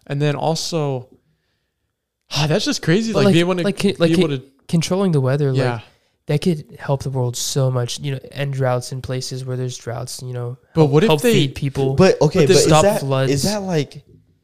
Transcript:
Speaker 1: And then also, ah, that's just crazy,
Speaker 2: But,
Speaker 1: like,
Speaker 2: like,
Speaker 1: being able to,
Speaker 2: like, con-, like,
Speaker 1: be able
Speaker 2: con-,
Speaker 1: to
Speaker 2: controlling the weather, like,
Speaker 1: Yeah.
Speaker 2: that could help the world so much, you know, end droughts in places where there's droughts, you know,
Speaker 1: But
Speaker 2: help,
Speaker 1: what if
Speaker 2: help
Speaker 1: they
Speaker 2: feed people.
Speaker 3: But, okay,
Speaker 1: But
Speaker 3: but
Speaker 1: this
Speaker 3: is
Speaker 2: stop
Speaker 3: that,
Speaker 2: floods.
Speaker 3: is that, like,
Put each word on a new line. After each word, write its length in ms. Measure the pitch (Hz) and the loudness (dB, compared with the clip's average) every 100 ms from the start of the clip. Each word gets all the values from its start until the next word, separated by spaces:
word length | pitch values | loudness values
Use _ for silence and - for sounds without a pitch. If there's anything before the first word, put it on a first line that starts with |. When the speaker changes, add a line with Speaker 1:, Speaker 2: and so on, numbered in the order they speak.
| - | -8
Speaker 1:
And 140 | 143 | -2
then 160 | 147 143 | -2 0
also, 720 | 143 165 - 170 143 131 120 _ _ _ _ _ _ _ _ _ _ _ _ | -2 -2 -4 -4 -4 -4 -8 _ _ _ _ _ _ _ _ _ _ _ _
ah, 160 | 139 151 | -4 0
that's 180 | 170 294 | 0 -2
just 160 | 254 | -4
crazy, 300 | - 180 226 | 0 0 0
Speaker 2:
But, 60 | 180 | 0
Speaker 1:
like, 40 | 170 | 4
Speaker 2:
like, 60 | |
Speaker 1:
being 140 | 170 175 | 4 2
able 100 | 180 | 0
to, 60 | |
Speaker 2:
like, 160 | 185 190 | -2 0
con-, 160 | 196 - | -2 0
like, 120 | 170 | 0
Speaker 1:
be 60 | 165 | 2
able 100 | 160 | 2
Speaker 2:
con-, 100 | 139 | -2
Speaker 1:
to 40 | - _ - | -8 _ -2
Speaker 2:
controlling 440 | 170 - 185 196 | -2 0 -2 0
the 80 | 151 | 0
weather, 280 | 131 143 143 | 0 0 0
like, 60 | 131 | 0
Speaker 1:
Yeah. 220 | 131 117 - _ _ _ - | -2 -4 -10 _ _ _ -4
Speaker 2:
that 160 | 147 | -2
could 340 | 190 156 - - | 0 -4 -6 -14
help 260 | - 139 | -4 -4
the 60 | 139 | -2
world 260 | 131 123 120 | -4 -4 -4
so 320 | - 143 131 | -4 0 0
much, 300 | 127 120 - | 0 -4 -6
you 120 | 143 | -8
know, 60 | 135 - | -8 -12
end 200 | - 143 | -8 -6
droughts 400 | 135 131 123 - | -2 0 -2 -4
in 80 | 135 | -12
places 460 | - 127 - 131 131 | -8 -8 -6 -10 -8
where 100 | 127 | -6
there's 220 | 127 123 | -6 -8
droughts, 420 | - 120 127 - | -10 -10 -10 -12
you 120 | 127 | -10
know, 240 | 123 120 127 _ | -10 -10 -12 _
Speaker 1:
But 80 | - | 2
Speaker 2:
help, 80 | 151 | 4
Speaker 1:
what 140 | 143 | 6
if 40 | 214 | 4
Speaker 2:
help 140 | 151 | 4
Speaker 1:
they 100 | 240 | 4
Speaker 2:
feed 220 | 214 143 | 2 2
people. 400 | - 139 143 135 | -2 -6 -2 -2
Speaker 3:
But, 260 | 135 185 - | 4 4 6
okay, 200 | 151 190 | 2 4
Speaker 1:
But 80 | 147 | 4
Speaker 3:
but 0 | |
Speaker 1:
this 100 | - | 4
Speaker 3:
is 80 | - | 6
Speaker 2:
stop 160 | 156 | 6
Speaker 3:
that, 180 | 196 214 | 4 2
Speaker 2:
floods. 320 | 139 135 131 | 0 0 0
Speaker 3:
is 120 | 139 | 0
that, 180 | 160 208 | 0 -2
like, 420 | 190 165 139 151 _ - _ _ | -2 -2 -4 -10 _ -20 _ _